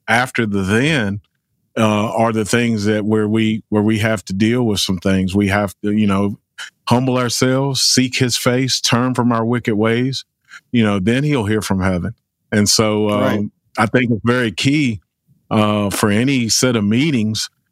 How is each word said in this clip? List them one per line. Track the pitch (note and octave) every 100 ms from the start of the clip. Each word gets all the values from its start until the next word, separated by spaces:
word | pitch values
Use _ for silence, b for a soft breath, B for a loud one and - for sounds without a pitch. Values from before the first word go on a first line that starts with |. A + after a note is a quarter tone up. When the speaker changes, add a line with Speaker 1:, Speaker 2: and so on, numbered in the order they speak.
| -
Speaker 1:
after | A2+ B2+ - A2
the | G2+
then, | F#2+ A2 C#3+ D#3 G#2 G2+ - _ _ _ _ -
uh, | A2 G#2 G#2+
are | A2 A#2
the | A2
things | G#2 A#2+ A#2 A2+
that | G2+ G#2+
where | G#2 A2 G#2+
we, | A2 A2 G#2+ -
where | G#2+
we | G#2 A2
have | A2+ A2 -
to |
deal | F#2+ A2 B2
with | A#2 G2
some | - F#2
things. | G2 F#2+ F#2
We | G2+ G2+
have | G2+ G2+ -
to, | G#2
you | G#2+ G#2
know, | G2 G2+ G#2+ _ - B _ -
humble | B2 B2+ B2+
ourselves, | B2 - B2+ C3 C#3 C3
seek | - - B2 -
his | B2+ -
face, | B2+ B2 C3 -
turn | - A#2+ B2+
from | B2 A#2+
our | A2+
wicked | A2+ A#2+ A#2
ways, | G#2 A2 A#2 B2+ C3 - _ B B _
you | B2
know, | A2 G2+
then | F#2 B2
he'll | D3 C#3+ G#2
hear | A2
from | - F#2+
heaven. | F#2+ F2+ F#2 - _ _ -
And | G#2 G#2
so, | - A2 G#2+ G#2+
um, | G#2
Speaker 2:
Right. | G#2 G#2 G#2 - _ -
Speaker 1:
I | A2
think | B2 B2
it's | A2
very | A#2 B2 A#2
key, | F#2 C#3 D3+ C3+ G2+ _ _ _ _ -
uh, | A2 G#2+ G#2 G2+
for | - G#2+
any | G2+ B2+ C3+ A#2
set | - B2+ A#2
of |
meetings | G2+ A2+ D#3+ C3 G#2+ G#2+ - _ _